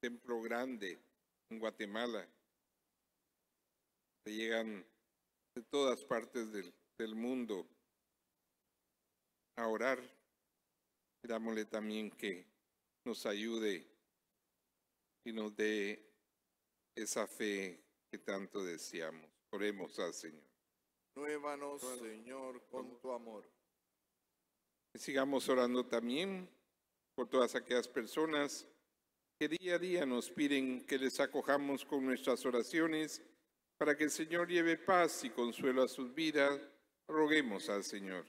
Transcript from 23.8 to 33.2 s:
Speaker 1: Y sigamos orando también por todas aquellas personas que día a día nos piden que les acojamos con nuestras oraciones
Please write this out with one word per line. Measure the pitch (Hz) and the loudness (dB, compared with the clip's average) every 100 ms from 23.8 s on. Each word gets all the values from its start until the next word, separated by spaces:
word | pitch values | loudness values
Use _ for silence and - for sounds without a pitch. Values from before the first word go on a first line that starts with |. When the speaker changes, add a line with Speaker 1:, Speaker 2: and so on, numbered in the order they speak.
| _ _ _ _ _ _ _ _ _ _ _ | _ _ _ _ _ _ _ _ _ _ _
Speaker 1:
Y | - | -12
sigamos | - 135 135 139 143 | -2 0 2 2 4
orando | 127 123 123 | 4 6 2
también | 123 117 117 135 190 190 180 _ _ _ _ _ _ | 0 -2 0 -2 -2 -6 -10 _ _ _ _ _ _
por | - 120 | -6 2
todas | 131 117 | 4 4
aquellas | 123 120 123 113 | 2 2 0 0
personas | 139 110 - 160 151 143 - - _ _ _ _ _ _ _ | -4 -4 0 2 2 0 -4 -12 _ _ _ _ _ _ _
que | 151 | 0
día | 165 185 | 0 0
a | 175 | 0
día | 180 175 143 | 2 0 2
nos | 123 - | 0 -2
piden | - 143 143 131 127 - | 0 2 4 2 -2 -2
que | 135 | 0
les | 131 - | 0 2
acojamos | 139 147 127 143 143 139 | 0 0 2 2 2 -2
con | - 143 131 | 0 0 2
nuestras | 127 - 120 135 | 0 2 2 2
oraciones | 123 110 165 165 156 156 - | 0 2 2 2 2 -2 -6